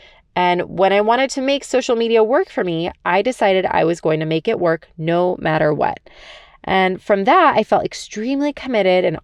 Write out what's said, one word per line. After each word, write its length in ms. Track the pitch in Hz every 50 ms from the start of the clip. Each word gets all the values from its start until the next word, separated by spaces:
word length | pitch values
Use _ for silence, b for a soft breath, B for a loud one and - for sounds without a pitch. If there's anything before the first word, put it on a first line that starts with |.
| b b b b b b -
And 420 | 180 180 180 180 175 - - - 170
when 140 | 196 190
I 80 | 196 202
wanted 300 | 208 220 240 254 269 254
to 100 | - 277
make 240 | 262 277 285 269 -
social 320 | - - 254 - - 233
media 260 | 226 233 226 226 220
work 260 | 220 214 269 330 381 -
for 140 | - 262
me, 280 | 185 180 165 160 170 - - _ -
I 180 | 180 180 196
decided 440 | 202 254 - - 226 196 190 190 180
I 180 | - - 175 160
was 160 | 165 175 -
going 200 | - 160 160 160
to 60 | 160
make 200 | 160 160 160 -
it 140 | 226 220 -
work 280 | 175 165 165 160 - - _
no 400 | 160 156 165 170 175 180 180 - -
matter 340 | - 160 156 156 156 151 147
what. 240 | 131 - - - - _ B B B B B B B B B B B B
And 360 | - 185 190 185 185 185 -
from 240 | - - 202 196 196
that, 320 | 247 330 381 320 269 -
I 80 | 220 214
felt 200 | - 208 165 -
extremely 680 | - - - - - - 214 220 262 277 277 294 294
committed, 520 | - - - 262 240 208 185 185 185 185 180
and 140 | 175 160 -